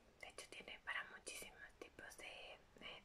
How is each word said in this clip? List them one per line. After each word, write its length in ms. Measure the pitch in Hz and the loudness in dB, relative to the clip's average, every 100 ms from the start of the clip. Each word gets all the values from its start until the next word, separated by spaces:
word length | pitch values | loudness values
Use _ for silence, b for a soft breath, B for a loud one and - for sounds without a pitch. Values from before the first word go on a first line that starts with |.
| - - | -14 -6
de 80 | - | -4
hecho 180 | - - | -2 -2
tiene 280 | - - - | -2 -2 -2
para 200 | - - - - | 6 6 6 2
muchísimos 540 | - - - - - - | 0 2 2 -2 -4 -2
tipos 380 | - - - - | -4 -2 -4 -2
de, 420 | - - - - - - | -2 0 -2 -4 -6 -4
de 220 | - - | -2 -2